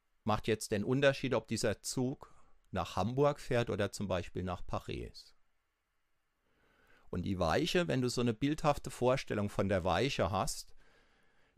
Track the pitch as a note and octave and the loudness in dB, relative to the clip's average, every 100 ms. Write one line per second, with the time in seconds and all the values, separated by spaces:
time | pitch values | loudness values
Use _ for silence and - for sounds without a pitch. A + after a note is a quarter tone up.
0 | _ _ G#2+ G#2+ - A2 - G#2 A2 C3 | _ _ -2 0 2 0 0 -2 2 4
1 | C#3 C3+ C3 A2+ - A2+ A2+ G2 - - | 4 4 0 -2 -2 -2 0 -2 -4 -2
2 | B2+ D3 - - - - - F#2+ E2+ - | -2 -4 -12 -20 -20 -20 -8 -6 -4 -2
3 | G2+ C3 C#3+ D3 - B2 A2+ G2+ G2+ - | 0 2 2 2 0 0 0 0 -2 -2
4 | G2+ F2+ - F2+ F2+ F2 - G2+ - - | -2 -2 -2 -6 -4 -4 -4 -6 -4 -8
5 | A#1 - - - _ _ _ _ _ _ | -8 -14 -20 -20 _ _ _ _ _ _
6 | _ _ _ _ _ _ _ _ _ - | _ _ _ _ _ _ _ _ _ -20
7 | - F2+ F#2+ F#2 E2 G2+ E3+ F3+ E3+ C3 | -8 -4 -2 2 2 2 2 0 2 2
8 | B2 B2+ A#2+ G#2+ C#3 D#3+ D3+ C#3 - - | 0 2 0 2 0 2 2 0 -2 0
9 | B2 C3 - G#2 G2+ - G2 F#2+ F2+ F2 | 2 2 0 -2 -2 0 2 2 2 2
10 | C3+ - F#2 G2 C#3 - - - - _ | 2 2 0 2 -2 -4 -10 -16 -20 _
11 | _ _ _ _ _ | _ _ _ _ _